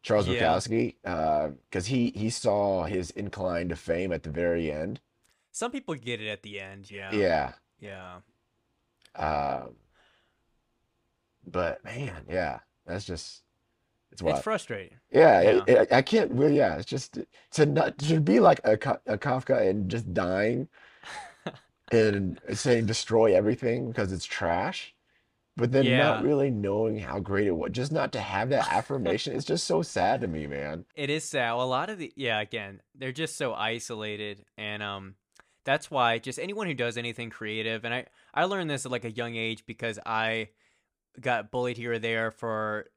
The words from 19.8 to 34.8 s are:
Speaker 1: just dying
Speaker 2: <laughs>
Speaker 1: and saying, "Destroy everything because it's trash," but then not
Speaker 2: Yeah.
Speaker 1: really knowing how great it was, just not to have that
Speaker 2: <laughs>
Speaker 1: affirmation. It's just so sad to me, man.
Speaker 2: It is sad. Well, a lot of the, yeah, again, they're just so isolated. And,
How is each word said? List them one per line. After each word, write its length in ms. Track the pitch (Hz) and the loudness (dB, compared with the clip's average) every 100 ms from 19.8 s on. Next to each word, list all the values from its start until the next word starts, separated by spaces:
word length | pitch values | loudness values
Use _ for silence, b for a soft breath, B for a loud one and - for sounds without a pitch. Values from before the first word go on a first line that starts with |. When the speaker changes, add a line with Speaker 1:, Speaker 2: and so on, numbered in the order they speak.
| 95 | 0
Speaker 1:
just 240 | 117 95 | -2 -2
dying 540 | 87 90 92 107 123 147 B B B B B B | -2 0 0 0 0 -4 B B B B B B
Speaker 2:
<laughs> 580 | B - - _ _ - | B -14 -14 _ _ 2
Speaker 1:
and 480 | 117 107 101 95 82 - | 4 6 4 -2 -4 -6
saying, 320 | 120 135 120 110 | -4 2 4 4
"Destroy 500 | 110 - 113 110 92 | -2 2 6 8 6
everything 520 | 104 127 123 117 127 | 4 0 0 -2 -4
because 220 | 113 98 | -2 -2
it's 140 | 92 - | -4 -6
trash," 680 | - 87 85 110 185 - _ _ _ _ _ _ - | -4 0 0 -2 -4 -12 _ _ _ _ _ _ -4
but 160 | 120 | 2
then 140 | 131 131 127 | 4 4 4
not 240 | 123 110 | 4 4
Speaker 2:
Yeah. 60 | - | 2
Speaker 1:
really 220 | 147 139 | 2 2
knowing 480 | 113 101 101 113 107 | 0 0 0 0 -2
how 200 | 78 87 | -4 -6
great 280 | 92 98 104 | -2 0 2
it 40 | 82 | 0
was, 160 | - | -2
just 200 | 123 135 | -4 -2
not 200 | 151 135 | 0 -2
to 60 | 120 | -4
have 300 | 98 95 120 | -4 -2 0
that 180 | 135 - | 0 2
Speaker 2:
<laughs> 40 | |
Speaker 1:
affirmation. 640 | 90 - 139 90 98 - 131 | 0 0 -2 0 0 -2 -6
It's 100 | 143 | -2
just 200 | 170 - | -2 2
so 160 | 165 | 0
sad 400 | 170 - - 262 | 0 0 2 2
to 60 | 107 | 0
me, 200 | 78 73 | -4 -4
man. 380 | 69 71 82 - - | -6 -6 -8 -12 -8
Speaker 2:
It 140 | 139 | -4
is 140 | 151 | -4
sad. 300 | - 147 120 | -2 0 0
Well, 100 | 117 127 | 0 0
a 20 | |
lot 220 | 127 180 | 0 -2
of 80 | 208 | -8
the, 140 | 151 - | -12 -6
yeah, 240 | 127 107 | -2 0
again, 420 | 107 117 101 98 _ - | -2 -6 -8 -14 _ -10
they're 160 | 131 | -10
just 260 | 131 160 - | -6 -6 -4
so 160 | 135 | -4
isolated. 920 | - 107 117 - 113 107 104 104 101 _ - | -2 -2 -4 -6 -8 -6 -6 -8 -10 _ -10
And, 260 | 104 104 | -8 -6